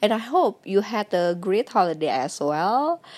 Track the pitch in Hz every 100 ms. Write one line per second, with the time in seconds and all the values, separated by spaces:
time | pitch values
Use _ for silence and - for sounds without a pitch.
0 | 208 220 226 320 294 - - 196 208 220
1 | 208 180 175 175 185 202 - 226 180 156
2 | 156 123 131 - 147 151 180 240 294 339
3 | -